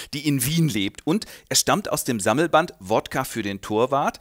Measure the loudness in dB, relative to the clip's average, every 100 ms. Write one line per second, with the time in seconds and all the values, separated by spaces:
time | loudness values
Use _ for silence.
0 | -10 -4 0 0 2 2 2 2 -2 -4
1 | -2 -2 -2 -14 -4 0 2 0 0 -4
2 | -2 0 2 2 4 4 2 -4 -2 0
3 | 0 -4 -4 -4 -6 -6 -2 0 2 2
4 | -2 -4